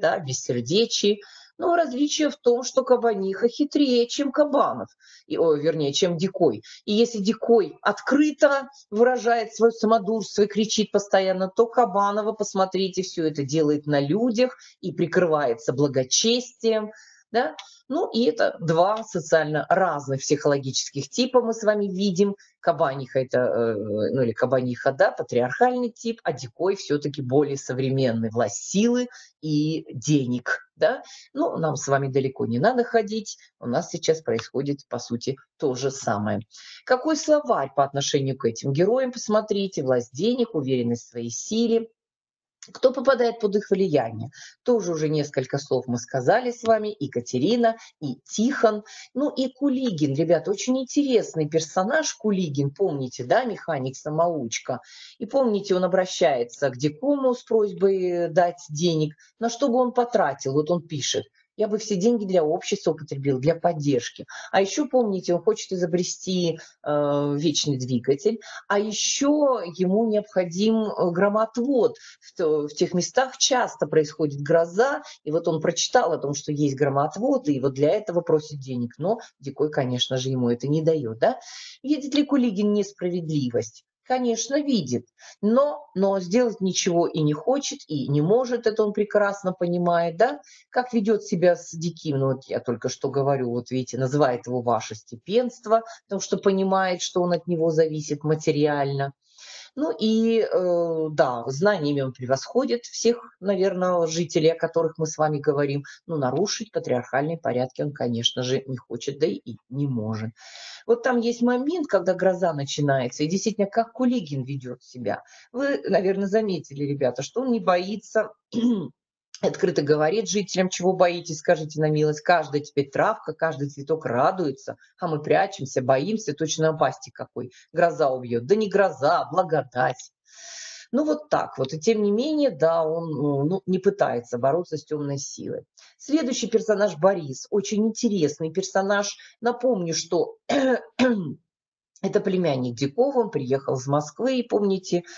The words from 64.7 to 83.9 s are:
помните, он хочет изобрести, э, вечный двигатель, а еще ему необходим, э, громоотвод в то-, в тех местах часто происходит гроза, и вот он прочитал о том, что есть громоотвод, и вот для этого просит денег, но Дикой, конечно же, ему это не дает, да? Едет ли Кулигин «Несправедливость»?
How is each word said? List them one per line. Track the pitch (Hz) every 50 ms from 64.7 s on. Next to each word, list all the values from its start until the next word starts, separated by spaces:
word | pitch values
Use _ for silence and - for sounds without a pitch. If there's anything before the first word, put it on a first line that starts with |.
| - 302 294
помните, | 247 - 254 233 208 190 185 - - 175
он | 170 170
хочет | 220 208 - - - 190
изобрести, | 180 180 165 175 175 180 - - - - 190 185 180 175 165 160 160 - - _ _ -
э, | - 147 147 147 143 143 143 143 143 143
вечный | 147 156 160 143 - - 151 135
двигатель, | 127 127 123 127 113 - 131 143 143 - 214 226 220 - - - - -
а | - 202 208
еще | 214 220 202 - - - - - 277 285 294 302 285 269 254 214 170 175 156
ему | 180 185 180 190 214 233
необходим, | 220 208 208 208 - - 190 180 170 165 185 208 226 220 226 220
э, | 202 - - 170 175
громоотвод | 170 180 202 202 202 214 220 220 - 247 233 285 277 240 190 - - - - - - _
в | _ - -
то-, | - 175 156 156 151 147
в | 147 147
тех | - 180 156 180
местах | 180 165 - - 247 269 254 -
часто | - - - 262 247 214 - - - 160
происходит | 151 160 156 147 151 - - 160 143 139 143
гроза, | 143 151 165 165 170 170 175 202 254 277 294 302 - - - - -
и | 151
вот | 151 170 165
он | 175 160 156
прочитал | 165 175 170 - - - - 247 240 175 156
о |
том, | - - 139 143
что | - - 151 147
есть | 143 151 139 135
громоотвод, | 131 147 139 135 139 147 156 - 196 233 277 277 247 254 147
и | 143 127
вот | 127 139 127
для | 135 147 151
этого | 196 214 208 - 170 175
просит | 170 - 156 151 151 - 147 139
денег, | 131 135 127 123 120 120 -
но | - 151 190 233 233 - - _ _
Дикой, | 139 139 139 - 147 151
конечно | 151 151 131 127 123 120 - - 131
же, | 127 123 135
ему | 135 127 123 120
это | 120 120 139
не | 143 147 160
дает, | 156 160 160 151 123 110 113 117
да? | 160 220 254 - - - - - - - - - -
Едет | 269 302 254 285 254 285
ли | 294 285
Кулигин | 285 285 262 240 240 190 196 208 208 208
«Несправедливость»? | 208 196 202 - - 180 180 175 180 165 156 156 147 131 123 117 110 113 - - - _ _